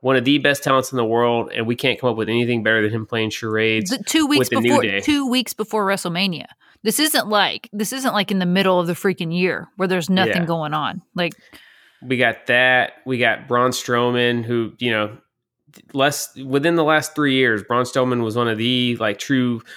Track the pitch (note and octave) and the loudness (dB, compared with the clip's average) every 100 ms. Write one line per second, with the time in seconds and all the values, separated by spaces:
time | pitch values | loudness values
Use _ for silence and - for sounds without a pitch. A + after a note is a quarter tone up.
0 | B2+ C3 A#2+ D3 C#3+ C#3 - C3+ B2+ C3 | 2 2 4 2 2 0 2 0 0 -2
1 | A2+ A#2 A#2+ A#2 A2+ G#2 A2+ A#2+ C#3 A2+ | 0 2 2 0 -2 -6 -4 0 0 0
2 | B2+ A2 G#2 A#2 A#2+ A#2+ G#2+ A2 G#2+ A2+ | -2 -2 -2 0 0 0 2 2 2 -2
3 | A2 A#2 A2 - A2+ A2 A2 A2 F3+ C4 | -4 -4 -4 -4 -4 -2 0 0 -2 -4
4 | G3+ D#4+ D4+ D4 B2+ B3 A#3+ C#4+ A#3 G3 | -2 0 2 2 2 2 2 2 2 -2
5 | G3+ D4 C#4 B3+ A3+ - G#3+ A3 G3 G3 | 0 0 0 -2 -2 -8 -6 -2 -2 -2
6 | - E3+ G3 E3 - - _ _ G3+ A3 | -4 -2 -4 -4 -12 -20 _ _ -4 -2
7 | D#4 D4+ D4 D#4 E3+ F#2 - G3+ G3+ C4+ | 0 0 0 2 2 -2 -10 -6 -6 -2
8 | C4 G3+ G3 G3 F3+ F3+ F#3+ F3+ E3+ F3 | -2 0 0 0 2 2 4 4 2 0
9 | G3+ F#3 E3+ E3+ F#3 A#2+ - - F#3 F#3 | -2 -2 -2 0 0 -2 -8 -6 -2 0
10 | D#3+ F#3 F3+ C#3 E3+ E3 D3+ D3+ C3+ F3+ | 0 2 2 0 -2 -4 -4 -4 -4 -8
11 | _ - F3 - _ - - _ _ _ | _ -6 -6 -6 _ -20 -20 _ _ _
12 | B2+ B2+ A#2+ A2+ - B2 B2+ B2+ A#2 - | -6 0 2 0 0 4 6 4 2 -4
13 | - C3 A#2+ G#2+ C#3 B2 B2+ B2 - A#2+ | -6 0 0 0 -2 0 0 0 -2 0
14 | B2 B2 A#2+ A#2+ A2+ A#2+ A2+ - B2 A2 | 2 2 0 0 -2 -4 -4 -4 -2 0
15 | G#2+ A#2 _ _ _ _ _ - _ C#3 | -2 -8 _ _ _ _ _ -20 _ 0
16 | C#3 C#3 - - C3+ C#3 D3+ E3+ D3+ D#3 | 0 0 -10 -12 -4 0 2 2 2 0
17 | D3 - D3 C3 B2+ A2 G2 A#2+ B2+ C3+ | 0 -2 0 2 2 0 0 -2 0 0
18 | B2+ B2 A#2 A2+ A#2 A2 A#2 B2+ B2 A#2 | 0 0 -2 0 -2 0 -2 0 -2 -2
19 | A2+ G#2 - C3+ B2 A#2 - | -2 -4 -2 0 0 -2 -8